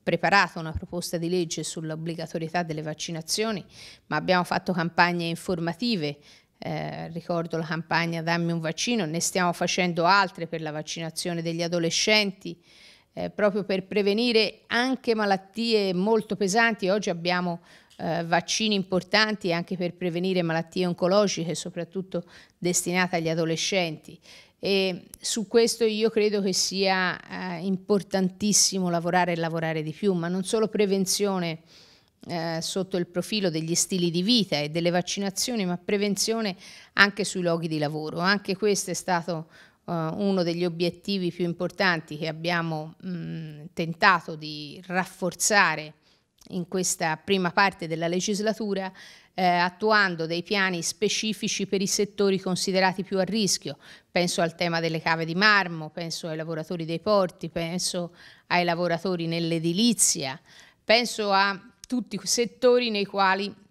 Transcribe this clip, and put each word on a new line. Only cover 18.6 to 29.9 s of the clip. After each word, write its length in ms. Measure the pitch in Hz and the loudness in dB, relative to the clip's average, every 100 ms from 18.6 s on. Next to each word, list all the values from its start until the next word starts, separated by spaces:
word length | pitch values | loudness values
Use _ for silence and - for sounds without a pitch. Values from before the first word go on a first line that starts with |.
| 220 | 0
importanti 760 | 208 185 185 - 202 214 208 185 | 0 0 -2 2 4 4 0 0
anche 240 | 170 175 180 | -2 -2 -4
per 180 | 175 | -4
prevenire 480 | 160 185 170 185 180 | -4 -4 -2 0 0
malattie 440 | 170 160 165 - 180 | 2 0 -2 -2 -2
oncologiche, 680 | 170 180 196 208 - 165 | 0 2 4 4 0 -4
soprattutto 720 | 156 180 175 170 190 185 175 170 - - _ | -6 -8 -8 -8 -8 -6 -8 -8 -20 -20 _
destinate 580 | 170 175 - 180 180 170 | -2 0 0 0 2 0
agli 120 | 160 | 0
adolescenti. 880 | 160 160 160 - 196 170 151 - 160 - - - _ | 0 0 0 0 0 0 -4 -14 -20 -20 -20 -20 _
E 460 | 185 196 190 180 - - | 0 2 2 -2 -10 -12
su 260 | - - 202 | -6 -4 2
questo 380 | 233 226 - | 4 4 2
io 260 | 226 214 220 | 0 2 2
credo 300 | 220 208 202 | 4 2 2
che 120 | 196 | 0
sia, 680 | 185 - 185 190 190 185 - | 0 -2 0 2 2 0 -2
eh, 440 | - 180 185 175 | -10 -10 -8 -6
importantissimo 1200 | 185 185 190 208 196 196 185 185 214 196 - 190 180 | -4 -4 0 0 2 0 0 0 0 4 2 2 0
lavorare 440 | 170 170 180 175 | 0 2 2 2
e 40 | 175 | 0
lavorare 460 | 165 165 160 160 | -2 -2 -4 -4
di 100 | 156 | -6